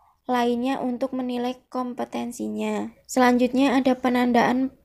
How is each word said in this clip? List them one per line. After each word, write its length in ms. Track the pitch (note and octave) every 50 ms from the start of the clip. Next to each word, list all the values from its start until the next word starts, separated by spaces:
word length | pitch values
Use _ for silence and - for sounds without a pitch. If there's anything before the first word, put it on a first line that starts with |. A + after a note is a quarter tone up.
| _ _ _ _ _
lainnya 560 | - B3+ B3 A#3+ A#3+ A#3+ A#3+ A#3+ C4 C4+ -
untuk 320 | - B3+ B3 A#3 C4+ C4
menilai 480 | - B3+ B3+ B3 B3 B3 A#3+ B3 B3+ B3+ _ _
kompetensinya. 1300 | - B3+ B3+ B3 A#3+ A#3 A#3 A#3+ - A#3+ A#3+ A#3+ A#3+ - G#3+ G#3+ G#3+ G#3+ G#3+ G#3+ G#3+ G#3 G#3 A3+ - _ _
Selanjutnya 720 | - - C4 B3+ B3 B3 B3 B3+ B3 B3 B3+ C4+ C#4 A#3
ada 240 | C4+ C4 C4+ B3+ B3+
penandaan 720 | - C4 B3 B3 B3 B3 A#3+ A#3+ A3+ - B3 B3+ C4 C4 - _